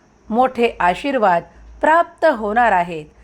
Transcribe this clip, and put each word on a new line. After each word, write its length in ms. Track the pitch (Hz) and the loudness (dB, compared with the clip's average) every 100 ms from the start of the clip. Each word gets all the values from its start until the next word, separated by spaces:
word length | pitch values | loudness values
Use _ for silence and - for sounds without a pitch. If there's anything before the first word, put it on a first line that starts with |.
| _ _ _ | _ _ _
मोठे 420 | 220 262 254 233 - | -2 0 0 -4 0
आशीर्वाद 640 | 175 180 285 269 208 170 170 - - - | -2 -2 -4 0 2 0 -4 -20 -20 -4
प्राप्त 440 | 302 330 339 - 330 | 2 2 0 0 0
होणार 460 | 240 220 220 240 | 0 -2 0 2
आहेत. 340 | 185 175 165 151 _ | 2 -2 -8 -14 _